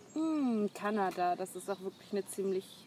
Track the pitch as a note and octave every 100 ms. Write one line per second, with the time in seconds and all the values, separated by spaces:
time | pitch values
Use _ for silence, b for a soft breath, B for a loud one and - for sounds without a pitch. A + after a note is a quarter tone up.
0 | - D4+ D#4+ D#4 C4 A3 G3+ - G3+ G#3+
1 | F#3+ F3+ F3+ F3+ F#3 F#3 F#3+ F#3 F#3+ -
2 | - G3+ G3 - G3 F#3+ F#3+ -